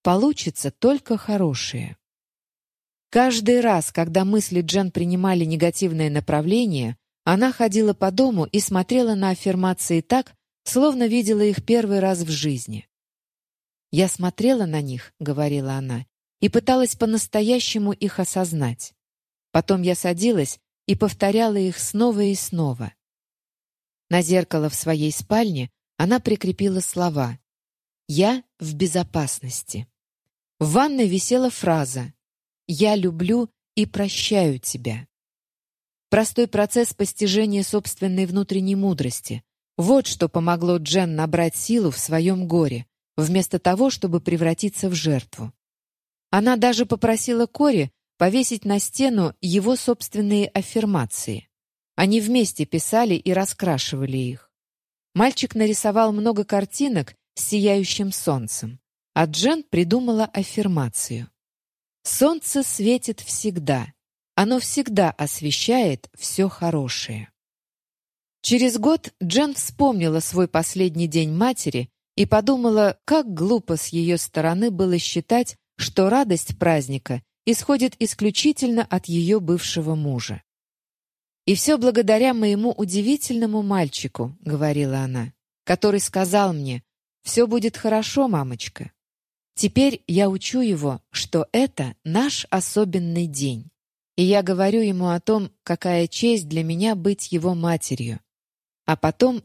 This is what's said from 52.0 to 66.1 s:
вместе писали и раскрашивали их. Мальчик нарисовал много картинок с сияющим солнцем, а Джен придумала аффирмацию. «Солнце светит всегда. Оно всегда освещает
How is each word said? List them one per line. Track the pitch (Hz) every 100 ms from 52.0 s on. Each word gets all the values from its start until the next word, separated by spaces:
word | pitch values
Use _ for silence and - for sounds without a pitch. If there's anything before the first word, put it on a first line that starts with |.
| 190 220
вместе | 208 247 214 -
писали | 147 165 - 220 233
и | 170 185
раскрашивали | 185 196 - 180 135 - 135 131 131
их. | 123 131 _ _ _ _ _ _ _
Мальчик | 180 254 - 254
нарисовал | 220 214 208 214 214 220
много | 208 226 208
картинок | 202 202 202 - 285 185 - - _
с | -
сияющим | - 208 208 196 185 - 196
солнцем, | - 165 135 110 - 113 127 _ _ _
а | 160 160
Джен | 156 240 320
придумала | - 175 170 240 240 220 214
аффирмацию. | 202 190 220 202 160 120 - - 117 120 _ _ _ _ _ _ _
«Солнце | - - 285 330 - 277
светит | 262 - 208 247 - -
всегда. | - - 214 175 143 127 117 _ _ _ _
Оно | - 202 254
всегда | - 285 247 202 170
освещает | - 147 - 147 - - 254 190 131 -